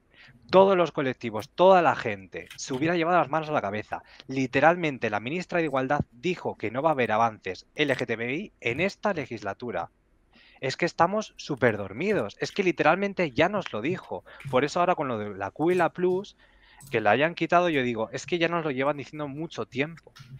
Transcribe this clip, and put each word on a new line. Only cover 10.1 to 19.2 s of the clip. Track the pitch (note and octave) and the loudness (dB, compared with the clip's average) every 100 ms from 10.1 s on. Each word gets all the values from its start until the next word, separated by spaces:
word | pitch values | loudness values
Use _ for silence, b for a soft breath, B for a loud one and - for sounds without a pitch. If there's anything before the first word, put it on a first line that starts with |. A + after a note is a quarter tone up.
| _ _ b b b | _ _ b b b
Es | C3+ - | -8 -4
que | E3+ | -4
estamos | - E3+ G#3 G3+ - | 2 2 0 -8 -12
súper | - C3+ B2+ G#2 | -10 2 2 2
dormidos. | G2 G2+ G3 F#3+ G#2 - | -4 -6 -2 -2 -2 -6
Es | D3 | -4
que | - | 0
literalmente | F#3 D#3+ D3+ F3 G3+ F#3+ E3 | 0 4 4 4 0 -2 -2
ya | A#2 E3+ | 2 2
nos | G#3 - | 0 -4
lo | A2 | -4
dijo. | B2+ F#3 - F#2 B B C#3 | -4 -6 -8 -12 B B 0
Por | C3 | 2
eso | C#3+ F3+ | 2 2
ahora | F3 E3 | 0 0
con | C#3 | -2
lo | A2 | -4
de | G#2 | -6
la | F#2+ G2 | -6 -8
Q | - E3 | -2 0
y | F#3 | 2
la | D#3+ | 2
Plus, | - F3+ F#3 G#3 - b b b b - | 0 0 0 -6 -18 b b b b -6
que | A#2 | 0
la | G#2 | 4
hayan | A#2 D#3 F3 | 4 2 0
quitado, | E3 F3 F3 | 2 2 4
yo | D3 | 2
digo, | B2 A2 A2 | 0 -2 -4
es | C3 - | -6 -6
que | F3 | -2
ya | E3 | 0
nos | E3+ D#3 | 0 -2
lo | |
llevan | B2+ C3+ D3 | -2 -2 -2
diciendo | B2+ D3+ | -8 -10